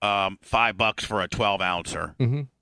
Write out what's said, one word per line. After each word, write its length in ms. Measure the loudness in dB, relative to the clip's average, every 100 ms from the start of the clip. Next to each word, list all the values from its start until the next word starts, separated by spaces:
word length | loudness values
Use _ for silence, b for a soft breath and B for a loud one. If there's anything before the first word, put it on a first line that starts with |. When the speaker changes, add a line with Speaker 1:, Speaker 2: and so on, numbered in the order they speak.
Speaker 1:
um, 380 | 0 2 0 -4
five 380 | -2 2 2 2
bucks 260 | 0 0
for 160 | -2 -2
a 80 | -2
twelve 320 | 0 0 2
ouncer. 560 | 0 -2 -4 -6 -6 -2
Speaker 2:
Mm-hmm. 240 | 0 0 -6 _